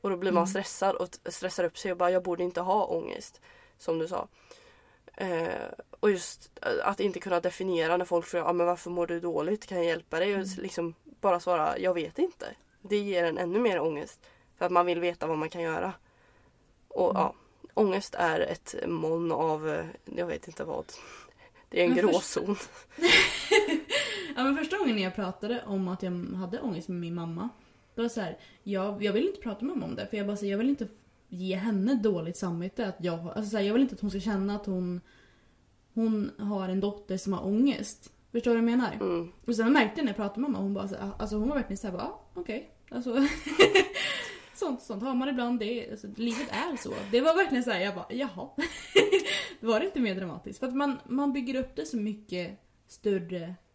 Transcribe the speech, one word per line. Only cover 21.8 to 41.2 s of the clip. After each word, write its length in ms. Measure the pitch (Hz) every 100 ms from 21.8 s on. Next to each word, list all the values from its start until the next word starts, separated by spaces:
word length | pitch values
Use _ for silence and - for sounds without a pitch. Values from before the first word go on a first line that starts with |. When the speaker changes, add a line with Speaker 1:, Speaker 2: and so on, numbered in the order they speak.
Speaker 1:
är 20 | 175
en 40 |
Speaker 2:
Men 60 | 254
först- 120 | 196 165 - -
Speaker 1:
gråzon. 200 | 190 202 - - - -
Speaker 2:
<laughs> 1400 | 339 - - - - 403 415 339 - 554 571 415 349 277
Ja, 80 |
men 140 | 262 277
första 200 | 311 381
gången 200 | 320 220
jag 160 | 185 185
pratade 480 | 185 - 208 240 220
om 220 | 196 185
att 160 | 185
jag 80 | 185 175 180 185
hade 260 | 180 220
ångest 260 | 240 175 180
med 100 | 175
min 160 | 170 170
mamma, 340 | 165 165 226 - - _ _ -
då 60 |
var 20 |
det 60 | 233
så 120 | 233
här, 160 | 180 - - -
jag, 400 | - 196 196 196
jag 100 | 208
vill 140 | 202 359
inte 140 | -
prata 240 | 240 202 269
med 100 | 330
mamma 80 | -
om 100 | -
det, 120 | 208
för 100 | 208
jag 100 | 202
bara 100 | 202
så, 80 | 202
jag 120 | 196
vill 120 | 247
inte 180 | 285 208 - _ _ _
ge 280 | 180 185 185
henne 400 | 214 208 202 269
dåligt 420 | 214 180 160 175
samvete 500 | 185 170 180 - 208
att 80 | 180
jag 180 | 175 165
har, 140 | 165
alltså 180 | - 214
så 60 | 214
här, 60 |
jag 100 | 196
vill 80 | 226
inte 140 | 269 -
att 60 |
hon 80 | 208
ska 100 | 196
känna 360 | 196 196 196 208
att 100 | 202
hon, 360 | 185 180 180 - - - _ _ _ _ _ _
hon 380 | - 226 214 202 -
har 300 | 202 202 185
en 100 | 185
dotter 380 | 202 202 - 185
som 160 | 196
har 120 | 190 190
ångest. 680 | 208 277 - 208 - - _ _
Förstår 240 | 233 240 233
du 60 |
vad 100 | 233
jag 60 | 240
menar? 160 | 233
Speaker 1:
Mm. 380 | 214 196 170 170 - -
Speaker 2:
Och 100 | 226
sen 180 | 226
märkte 260 | 294 214 330
jag 60 | 277
när 40 |
jag 60 | 196
pratade 220 | 202 214
med 80 | 285
mamma, 140 | 202
hon 100 | 196
bara 140 | 196 196
så 80 | 196
här, 140 | 196
alltså 160 | 202